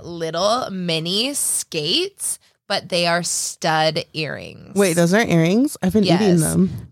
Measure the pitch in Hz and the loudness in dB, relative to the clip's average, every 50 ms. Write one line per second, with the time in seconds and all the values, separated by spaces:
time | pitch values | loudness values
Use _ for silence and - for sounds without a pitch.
0 | - 170 170 170 165 160 160 165 190 208 233 254 - - 196 185 180 175 160 160 | -12 -12 -10 -8 -8 -6 -4 -2 0 0 0 0 -2 -6 -6 -6 -4 -4 -4 -4
1 | 160 170 190 208 240 277 285 - - - - - - - - 156 147 165 240 320 | -2 -2 -2 -2 -2 -4 -4 -4 -4 -4 -4 -4 -6 -6 -8 -6 -4 -2 -2 -2
2 | 370 403 - - - - - - _ _ _ _ _ - 202 - - 185 190 175 | -2 -4 -8 -10 -8 -8 -8 -10 _ _ _ _ _ -6 -6 -6 -4 -4 -2 0
3 | 170 170 170 175 170 - - - - - - - - 165 156 156 160 160 156 170 | 0 0 0 0 -2 -4 -4 -4 -6 -6 -8 -4 -2 0 2 2 2 0 0 -4
4 | - - - 151 156 135 139 98 87 82 - - 76 - - 196 202 180 160 175 | -8 -8 -8 -8 -8 -8 -8 -10 -12 -16 -18 -20 -20 -4 0 2 2 2 4 4
5 | 170 170 190 220 233 - 170 165 160 170 190 233 277 302 - - - 190 165 220 | 4 4 4 2 2 4 4 4 4 4 4 4 2 0 -2 -2 -2 2 2 4
6 | 196 185 165 185 220 190 175 165 151 160 165 175 190 185 - - - - | 4 4 4 4 4 4 4 4 4 2 2 2 2 2 0 -6 -12 -16